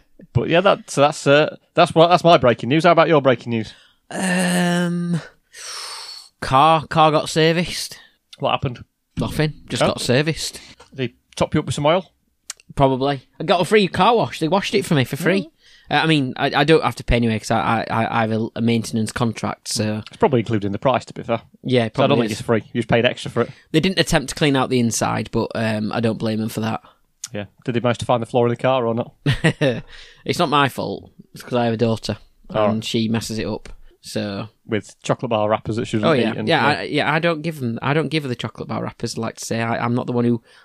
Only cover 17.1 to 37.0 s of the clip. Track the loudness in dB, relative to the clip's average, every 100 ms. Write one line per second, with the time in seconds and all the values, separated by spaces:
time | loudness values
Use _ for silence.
17.1 | 0 2 -2 -2 -2 0 -2 -2 -2 -2
18.1 | 0 0 -2 -4 -2 0 0 -2 -4 -4
19.1 | -2 -4 -2 -8 -8 -6 -4 -4 -4 -10
20.1 | -2 2 2 0 -2 -2 -2 0 0 -4
21.1 | -10 -6 -6 -6 _ -2 0 0 0 2
22.1 | 2 0 -4 0 0 0 -6 0 2 2
23.1 | -2 -4 -4 -4 -6 _ 0 2 0 0
24.1 | 0 -2 0 2 2 2 0 0 0 -2
25.1 | -2 -4 -4 -4 -2 -2 -2 -4 -2 -2
26.1 | -2 -2 -2 -4 -4 -4 -6 -10 _ _
27.1 | _ -12 -10 -12 _ -4 -2 0 -2 0
28.1 | -2 0 0 0 0 0 0 0 -4 -6
29.1 | -6 -4 0 0 0 -2 -2 -8 -20 -20
30.1 | -10 -6 -2 0 2 0 -2 -8 -10 -14
31.1 | -20 -20 -20 -4 -2 0 0 0 0 -4
32.1 | -10 -12 _ -6 0 0 0 -2 -2 0
33.1 | -2 -4 -6 -6 -8 -10 -18 -20 _ -12
34.1 | -8 -8 -8 -12 _ -8 -6 -6 -10 -4
35.1 | -4 -2 -2 0 0 -2 -6 -4 0 2
36.1 | 2 0 -2 -2 2 2 0 -2 -2